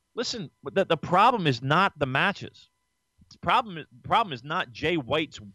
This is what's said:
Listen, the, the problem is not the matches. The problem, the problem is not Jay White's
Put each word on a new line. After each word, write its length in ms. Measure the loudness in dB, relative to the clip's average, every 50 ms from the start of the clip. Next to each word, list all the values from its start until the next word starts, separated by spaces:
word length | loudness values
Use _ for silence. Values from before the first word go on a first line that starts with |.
| _ _ -8
Listen, 360 | -6 -6 -6 -6 -8 -10 -12 _ _ -14 -2
the, 120 | 0 0 2
the 120 | 2 0
problem 500 | -2 0 2 4 6 6 6 4 4 0
is 160 | 0 0 0
not 340 | 0 2 2 4 4 2 0
the 100 | -2 -4
matches. 640 | -2 0 0 0 0 -2 -4 -12 -16 _ -20 -20 _ _ _ _ _ _ _ _ _ _ _ -20 _
The 80 | -20 _
problem, 380 | 0 2 2 2 0 -2 -10
the 320 | -14 -14 _ -20 -16 -4 0
problem 240 | 0 0 0 0
is 100 | -6 -10
not 300 | -8 -6 -4 -4 -4 -6
Jay 240 | -8 -4 -2 -2 -2
White's 420 | -2 -2 -2 -2 -2 -2 -4 -10 -18 -18 -18